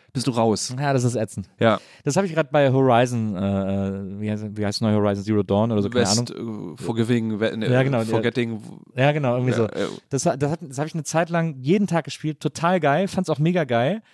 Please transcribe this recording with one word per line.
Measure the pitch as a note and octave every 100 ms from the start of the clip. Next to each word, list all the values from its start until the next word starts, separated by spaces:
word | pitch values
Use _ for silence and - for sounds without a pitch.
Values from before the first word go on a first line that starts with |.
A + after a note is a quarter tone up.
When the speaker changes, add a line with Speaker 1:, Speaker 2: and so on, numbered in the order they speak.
| _
Speaker 1:
bist | C3 A#2
du |
raus. | A#2+ A2+ G2+ - B2+
Speaker 2:
Ja, | C#3+
das | C3+
ist | B2 A#2
ätzend. | A2 - F#2 _
Speaker 1:
Ja. | A2+ G#2 - -
Speaker 2:
Das | - C#3+
hab |
ich | G3
grad | D#3+ D3+
bei | D3+ C#3
Horizon, | C3 C3 A#2 B2+ B2 A2
äh, | F#2 G2 G2 F#2+ G2 G2
äh, | G2 G2 G2
wie | G#2+
heißt, | G#2+ G#2+ G#2
wie |
heißt | G2+ G#2
neu, | A2
Horizon | G#2+ G#2 G2+
Zero | G2+ G#2+
Dawn | F#2+ G2+ A#2
oder | G#2
so, | G2+
keine | B2
Speaker 1:
West, | G2 A2 A#2+ -
Speaker 2:
Ahnung. | A#2 G#2 F#2+ D2+
Speaker 1:
äh, |
Forgiving, | - A2+ A2+ A#2+ A2+ G#2
we-, | A2+ A2+
ne, | A2
Speaker 2:
Ja, | B2
genau, | C3 A#2+
der | A2+
Speaker 1:
Forgetting. | A#2 A#2 B2 A#2 A2 A#2 - -
Speaker 2:
Ja, | B2 C#3
genau, | D3+ C3+
irgendwie | B2 B2+
Speaker 1:
Ja, | G#2+
Speaker 2:
so. | A2
Speaker 1:
äh, | - G2+ G1+ _
Speaker 2:
Das, | C3+
ha-, | E3+ C#3
das | C#3+
hat, | E3
das | D3+ B2+
hab | D#3
ich |
eine | E3
Zeit | C#3 D#3+ E3+
lang | E3+ E3 C3+
jeden | B2+ G#3 G3+
Tag | E3+
gespielt, | C#3+ - D#3 D3
total | D3+ - E3+ F#3
geil, | D3 D3 G3
fand's | - F#3
auch | C#3+
mega | D#3 F3+
geil. | C#3 A#2 B2+ A3 _